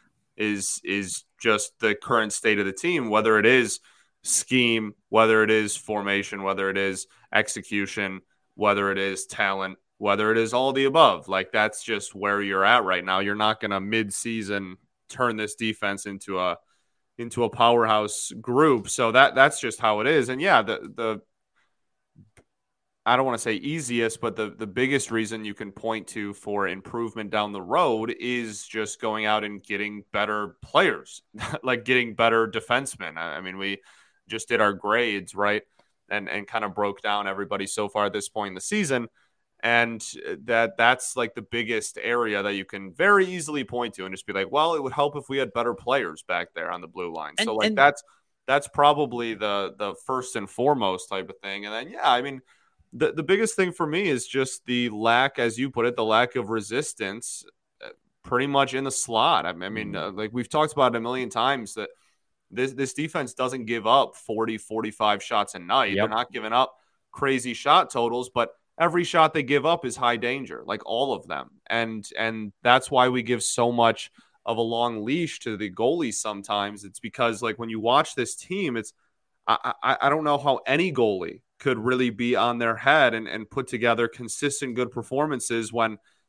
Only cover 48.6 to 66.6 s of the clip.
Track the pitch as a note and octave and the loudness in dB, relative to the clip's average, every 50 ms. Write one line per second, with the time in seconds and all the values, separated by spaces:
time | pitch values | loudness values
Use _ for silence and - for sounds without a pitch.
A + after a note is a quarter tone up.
48.6 | - - - - C#3+ D3 D3 D3 D3 B2+ A#2+ A#2+ A#2+ A#2 A2 F#2+ G#2+ G#2 G2+ G2+ | 0 0 2 4 6 6 6 4 2 -2 -2 -4 -6 -6 -4 -4 -2 -2 0 0
49.6 | G2 F2+ - - G#2 G2+ F2 - - - C3 B2+ B2+ - - A#2 G2+ F#2+ - - | -2 -4 -6 -6 -6 -6 -8 -8 -6 -6 -4 -4 -4 -6 -6 -8 -8 -8 -4 0
50.6 | B2 D3 D3 C3 G#2+ F#2+ F#2 F2+ - - G2 F#2+ F#2+ - F#2+ - - G2 G2 G2+ | 2 2 2 2 2 0 -2 -2 -6 -6 -6 -8 -8 -8 -12 -14 -12 -10 -10 -10
51.6 | G#2 G#2 G#2+ A2+ C3 E3+ B3 E4+ - D3+ B2 B2 B2+ C#3 C3+ C3 - _ _ _ | -10 -10 -10 -10 -10 -10 -8 -2 0 2 2 2 0 -4 -8 -12 -14 _ _ _
52.6 | _ _ _ _ _ _ - B2 D#3 - - D#3 D#3+ D3+ F#3+ G#3 A3+ A3 - - | _ _ _ _ _ _ -4 -2 -2 -2 0 -2 0 2 2 2 2 0 0 0
53.6 | F#3+ F3+ E3+ - F3 D3+ D3+ F3+ G#3 F3 C#3 A#2+ - - - C3+ C3 C3 - - | -2 0 -2 -2 -4 -2 -2 0 0 0 0 -2 -2 -4 -2 -2 -2 -2 -4 -8
54.6 | _ - B2 B2 A#2+ A#2+ G#2+ G#2 A2 A2+ A#2 B2 C3+ C#3 - - A#2+ A#2 G#2+ A#2 | _ -2 -2 0 0 -2 -2 0 2 4 4 4 4 2 0 0 0 0 0 -2
55.6 | C3 C#3 - A#2+ A#2 A#2+ A#2+ - A2+ A2 A2 A2+ B2 B2 - B2+ A2+ G2 A2+ A2+ | -4 -4 0 0 0 2 2 0 2 4 6 4 4 4 0 -4 -4 -2 -4 -4
56.6 | G2+ G#2 A2+ C3 D3+ - - - G#2+ F#2+ G2+ A#2 - - - - - _ _ _ | -4 -4 -4 -4 -4 -4 -6 -6 -6 -6 -6 -8 -10 -12 -12 -14 -16 _ _ _
57.6 | _ _ _ _ - A#1 - _ _ _ _ _ - - B2+ B2 C3+ C#3+ C#3 C#3 | _ _ _ _ -20 -20 -20 _ _ _ _ _ -6 -2 0 0 2 2 4 4
58.6 | C#3 C3 C3 C3+ C#3 C3+ B2+ - - - A2+ A2 A#2+ D#3+ E3 F#2+ - F2 F2+ E2+ | 4 4 2 -4 -4 -4 -4 -4 -4 0 2 4 4 4 4 2 0 -2 -4 -6
59.6 | F2+ G2 G#2+ A2 G#2+ G#2 G2+ F#2 D2+ G2+ F#2+ G2 G#2+ G#2+ A2 B2 A#2+ - - D3+ | -8 -8 -6 -6 -6 -6 -6 -6 -6 -6 -6 -6 -6 -4 -4 -4 -4 0 0 2
60.6 | D#3 D3+ D3+ D3 C3+ B2 A#2 A#2 A2+ A#2 B2+ B2+ B2+ A2+ - A#2 A#2 C3 C#3 B2+ | 2 2 2 4 4 4 4 2 -2 -4 -4 -4 -4 -4 -2 0 0 0 0 -2
61.6 | A2+ G2+ - A2 G#2 - - _ _ _ _ _ _ _ _ _ _ _ G2 A#2 | -4 -10 -10 -10 -10 -10 -12 _ _ _ _ _ _ _ _ _ _ _ -4 -4
62.6 | C3 C3+ C3+ C3 C#3 C3 - - D#3 D#3 - E3 C3+ A#2 - - B2+ B2+ C3 C3 | -2 -2 -2 -4 -6 -4 -4 -6 -6 -4 -4 -4 -6 -6 -4 -4 -4 -4 -4 -4
63.6 | A#2 A2 A#2 A2+ G2+ A2 B2 C#3 B2 - - - - - A2 A2 A2+ A#2+ A2+ G#2 | -4 -4 -4 0 4 6 6 6 6 4 -2 -12 -10 -6 -4 -2 -2 -2 -4 -6
64.6 | - - A2 A2 A2 A2 G#2 - A2 G#2+ G#2 G2+ - - A#2+ G#2+ G2+ - - F#2 | -8 -6 -6 -4 -4 -4 -2 0 2 2 2 2 0 -2 0 0 0 -2 -4 -10
65.6 | F2 F2 A2 C3+ B2 G2+ G2 G2 G#2+ G#2+ G#2+ A2+ B2 - - A#2+ G#2+ A2 A2+ B2 | -4 0 2 2 2 2 0 0 0 0 0 -2 -4 -4 -6 -8 -4 0 2 2